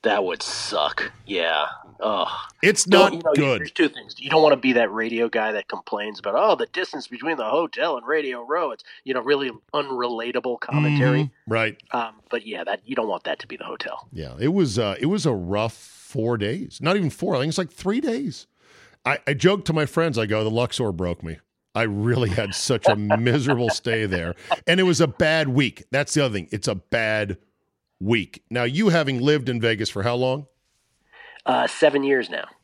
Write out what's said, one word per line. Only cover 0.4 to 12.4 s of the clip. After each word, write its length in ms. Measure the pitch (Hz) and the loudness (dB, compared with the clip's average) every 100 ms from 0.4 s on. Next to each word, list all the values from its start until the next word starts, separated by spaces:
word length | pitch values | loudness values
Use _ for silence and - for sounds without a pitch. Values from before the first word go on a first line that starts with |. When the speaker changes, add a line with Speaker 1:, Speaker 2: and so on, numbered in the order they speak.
Speaker 1:
suck. 720 | - - - - 73 - - - - | -6 -8 -4 -2 0 -2 -6 -8 -6
Yeah. 380 | 95 82 78 76 - - - | -2 0 0 -2 -6 -18 -6
Ugh. 280 | 107 101 85 - - _ | -2 0 -2 -6 -12 _
Speaker 2:
It's 220 | 180 208 180 | 2 2 4
Speaker 1:
Don't, 280 | 196 196 | 6 6
Speaker 2:
not 0 | |
Speaker 1:
you 80 | - | 4
know, 100 | 160 147 | 0 2
Speaker 2:
good. 240 | 139 117 | 2 0
Speaker 1:
there's 100 | - | -2
two 160 | - 151 | 0 0
things. 260 | - - - | 0 -18 -16
You 120 | 135 | 2
don't 100 | 156 | 6
wanna 160 | 156 135 | 6 6
be 160 | 131 | 4
that 180 | 120 113 | 4 2
radio 380 | 107 113 113 117 | 0 -4 0 0
guy 220 | 113 110 | 0 0
that 160 | 107 - | -2 -6
complains 500 | 95 - 104 107 104 | -10 -6 -6 -6 -6
about, 140 | 101 113 | -2 2
"Oh, 200 | 214 156 | 4 4
the 100 | 117 | 0
distance 400 | - 185 143 - | -4 -6 -8 -12
between 300 | 120 143 151 | -8 -4 -4
the 80 | 110 | 0
hotel 500 | 143 165 - 160 135 | 0 -2 -2 -4 -4
and 100 | 117 | -2
Radio 360 | 156 139 123 | -2 -2 -8
Row." 280 | 120 160 156 | -4 -4 -4
It's, 120 | 113 - - | -8 -16 -18
you 100 | 131 | -6
know, 80 | 127 | -4
really 300 | 120 143 135 110 _ | 0 0 0 -8 _
unrelatable 840 | 147 139 127 123 117 120 123 123 120 | -4 -2 -2 -2 -4 -4 -4 -4 -6
commentary. 600 | - 147 151 147 147 147 147 | -2 0 2 2 2 2 -2
Speaker 2:
Mm-hmm. 280 | _ - | _ -4
Right. 240 | 113 110 - _ | -2 -2 -4 _
Speaker 1:
Um, 240 | 123 113 110 _ | -6 -6 -10 _
but 160 | 117 | -6